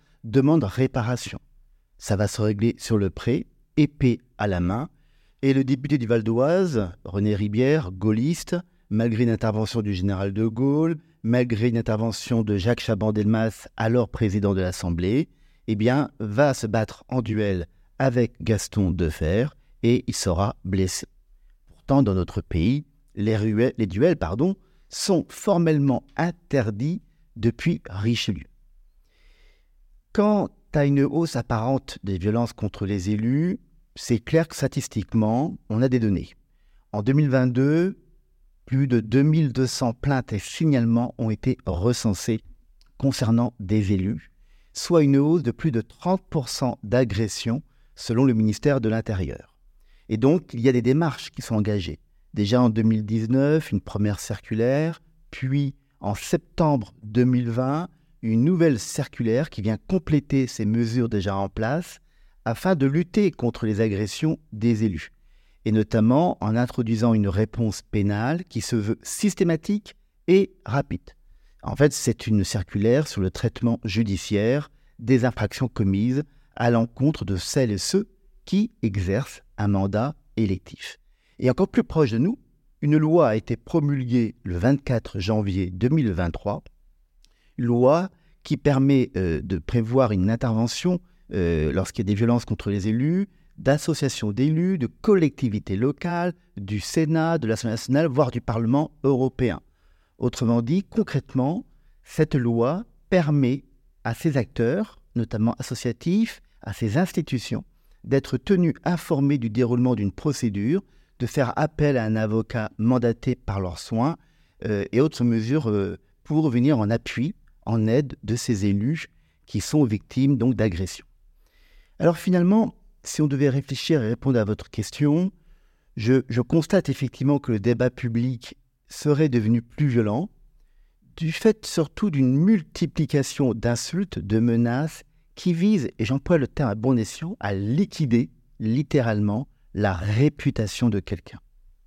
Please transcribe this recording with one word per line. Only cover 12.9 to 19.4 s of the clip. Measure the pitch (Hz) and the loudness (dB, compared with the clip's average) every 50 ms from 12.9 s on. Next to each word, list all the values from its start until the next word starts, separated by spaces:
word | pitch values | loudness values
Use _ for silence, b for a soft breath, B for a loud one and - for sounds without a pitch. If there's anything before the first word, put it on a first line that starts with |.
| 113 95 107 110 104 107 101 104 110 110 110 113 - - - - - | -2 0 0 0 0 0 0 2 2 2 0 -2 -4 -8 -16 -20 -8
alors | - 110 113 117 123 113 - | -4 -2 0 2 0 0 -2
président | - - 117 104 92 107 98 101 98 | -2 -2 -2 0 0 0 0 0 0
de | 95 | 0
l'Assemblée, | 92 92 92 - - 87 85 82 87 95 113 139 170 - _ _ _ _ _ _ _ | -2 -2 -4 -6 -4 -4 -2 -2 0 0 0 0 -2 -4 _ _ _ _ _ _ _
eh | - 110 | -4 -2
bien, | 101 107 117 127 147 147 - - _ | 0 2 2 2 2 0 -2 -6 _
va | 107 104 104 120 147 143 127 | -8 -4 0 2 2 2 2
se | - - 110 | -2 -4 -4
battre | 101 113 107 - - - - - | -2 -2 -2 -4 -6 -14 -12 -6
en | 127 127 | -4 -4
duel | 113 107 110 107 104 101 95 90 82 - _ _ _ _ _ - | -2 -2 -2 0 0 0 0 -2 -4 -8 _ _ _ _ _ -2
avec | 135 135 120 123 117 113 - _ | 0 0 2 2 0 0 -2 _
Gaston | 80 110 110 98 - - - 107 98 90 82 | -2 0 0 0 -2 -2 -2 0 0 0 2
Defferre | 80 87 78 - - 80 78 90 110 | 0 0 -2 -2 -2 -2 0 0 0